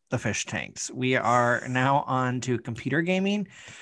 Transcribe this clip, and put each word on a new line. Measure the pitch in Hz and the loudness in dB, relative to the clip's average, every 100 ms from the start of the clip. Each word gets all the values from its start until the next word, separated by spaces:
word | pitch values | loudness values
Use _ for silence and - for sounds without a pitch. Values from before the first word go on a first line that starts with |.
| _ | _
the | 123 | -4
fish | 113 98 - | -2 -4 -4
tanks. | 107 58 - - | -6 -8 -10 -10
We | - 127 127 | -2 0 2
are | 110 123 120 120 123 | 4 4 4 2 0
now | 127 131 139 - | 2 4 2 2
on | 127 127 123 | 0 0 -2
to | 120 117 | -2 -2
computer | - 110 135 143 | -4 -8 -2 -2
gaming, | 170 185 196 208 190 - - - | 0 0 0 0 -4 -10 -20 -20